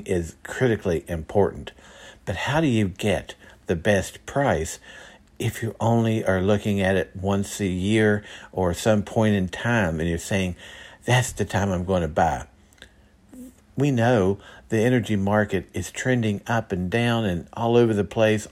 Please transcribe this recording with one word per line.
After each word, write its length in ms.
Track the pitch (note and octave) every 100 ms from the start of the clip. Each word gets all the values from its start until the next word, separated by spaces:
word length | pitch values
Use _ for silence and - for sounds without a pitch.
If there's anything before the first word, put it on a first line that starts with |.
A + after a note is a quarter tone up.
| G2+
is 280 | F2+ E2 -
critically 640 | - - C3 G#2 F#2+ D#2+ -
important, 680 | E2 D#2 G#2 F2+ C#2+ C#2 - - - - - -
but 120 | F2+
how 220 | A2+ D3
do 60 | D#3
you 220 | A2+ G2
get 480 | F2 G#2+ D2 - - - - -
the 80 | F2
best 500 | A2 G2+ - - -
price 540 | C#3 C3+ E2 - - - - - - _ -
if 240 | A2+ -
you 140 | A2+ -
only 460 | A#2 A#2 A2+ A2 F#2+
are 160 | F#2+
looking 400 | F#2+ G#2 A2 G2+
at 140 | F#2+ F#2+
it 160 | - F#2
once 440 | F#2+ G2+ G2+ -
a 80 | G2
year 560 | F2+ G2 A2 G#2+ G#2 - - -
or 220 | - F2+
some 300 | E2+ A#2 G#2+
point 320 | G2 - A2 G2+
in 120 | F2+
time 520 | - A#2 A#2 F2 D#2+
and 100 | E2+
you're 80 | E2+
saying, 380 | - G2 F2+ F2 - - - - -
"That's 260 | B2 A#2+
the 140 | - G2+
time 260 | G2+ G2+
I'm 140 | F2+ F2+
going 160 | F#2
to 60 | D#2+
buy"? 400 | F2 E2 C2 - _ _ _ - _ _ _ _ B3+ B3+ - _ -
We 160 | C#3+
know 480 | B2 A#2 A#2+ F#2 G2+ - - -
the 100 | A2+
energy 340 | A#2 B2+ G2+ G#2
market 540 | G2 G#2+ G2+ F#2+ -
is 200 | - F#2
trending 500 | - C3 B2 A2 G2+ -
up 260 | A2+ -
and 160 | F#2 F2+
down 340 | A#2 A#2+ A#2
and 240 | G#2+ F2 -
all 240 | - A#2 A#2+
over 160 | A#2
the 100 | G#2
place 440 | G2+ A#2 A2 G#2+ -